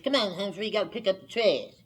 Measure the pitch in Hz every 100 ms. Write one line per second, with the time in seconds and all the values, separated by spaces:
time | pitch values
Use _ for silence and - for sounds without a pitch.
0 | - 269 208 170 202 175 214 190 - 226
1 | 226 185 - - 220 139 101 -